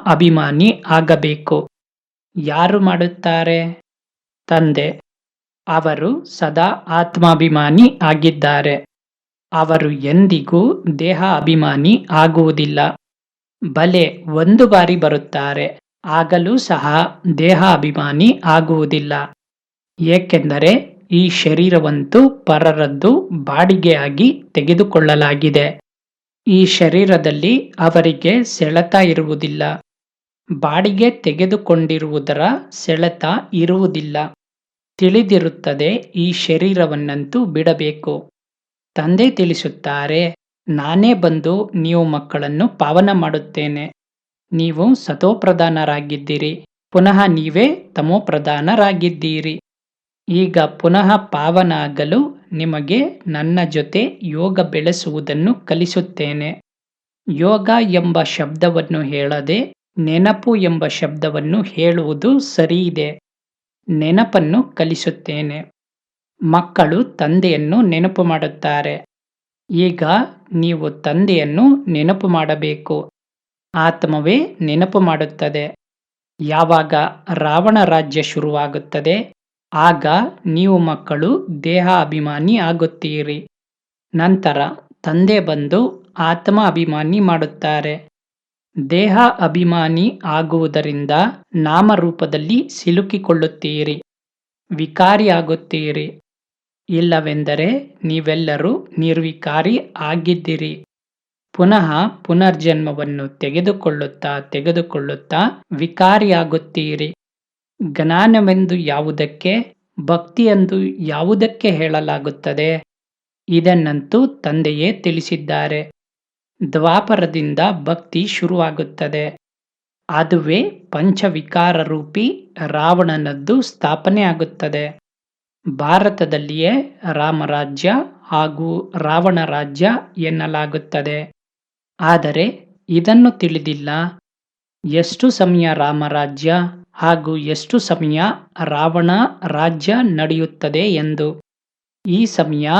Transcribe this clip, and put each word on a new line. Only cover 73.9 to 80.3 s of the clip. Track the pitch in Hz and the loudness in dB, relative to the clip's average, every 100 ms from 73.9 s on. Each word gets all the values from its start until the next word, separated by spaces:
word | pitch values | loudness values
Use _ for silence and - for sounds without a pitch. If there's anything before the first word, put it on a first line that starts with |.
| 160 165 156 151 240 320 - | 0 -2 -2 2 0 0 -4
ನೆನಪು | 160 151 190 196 | -2 0 0 2
ಮಾಡುತ್ತದೆ. | 180 156 151 151 151 147 147 - _ _ _ _ _ _ | 0 0 -4 -4 -6 -6 -8 -12 _ _ _ _ _ _
ಯಾವಾಗ | 151 156 165 165 156 151 156 - - | -4 0 2 2 2 -2 -2 -6 -8
ರಾವಣ | 180 151 156 202 214 | -4 0 2 4 4
ರಾಜ್ಯ | 180 160 151 147 | 4 2 0 -4
ಶುರುವಾಗುತ್ತದೆ, | 151 156 151 147 143 143 - 156 151 196 - _ _ _ _ | -4 -4 -4 -4 -4 -6 -8 -4 -2 -2 -4 _ _ _ _
ಆಗ | 156 165 165 151 170 262 | 2 2 2 2 0 0